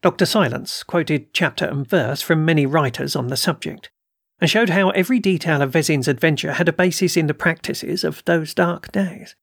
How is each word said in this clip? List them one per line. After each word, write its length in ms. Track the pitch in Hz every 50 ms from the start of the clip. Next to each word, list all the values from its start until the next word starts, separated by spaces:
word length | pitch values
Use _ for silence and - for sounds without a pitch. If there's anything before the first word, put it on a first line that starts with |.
| -
Doctor 220 | 180 - - 190
Silence 580 | - - 220 185 123 120 131 131 - - - -
quoted 520 | - - 175 156 - 151 143 - _ _
chapter 320 | - - 143 - - 156
and 200 | - - 139 143
verse 360 | - - 175 127 110 143 143 -
from 240 | - 165 156 156
many 180 | 160 165 156 143
writers 500 | 131 143 160 147 131 117 - 139 143 -
on 140 | 147 127 117
the 80 | 135
subject, 540 | 135 - - 165 - - - - - - - _ _ _ _ _ _ _ _ _ _
and 80 | - 151
showed 220 | - 185 - 185
how 180 | 180 196 196 185
every 280 | - 196 180 - 254 247
detail 420 | - 190 185 165 - 170 156 143
of 120 | 139 135 131
Vezin's 360 | 165 151 - 156 143 127 -
adventure 460 | 139 123 - 160 151 - - 151 139
had 120 | - 180
a 60 | 170 160
basis 420 | - 180 185 165 - 190 175 -
in 120 | 175 160
the 80 | 147 151
practices 680 | - - 170 165 160 - - 139 - - - 165 190 -
of 220 | 160 156 - -
those 300 | - 170 165 156 151 -
dark 360 | - 175 170 170 175 - -
days. 460 | - 196 196 180 165 - - - - _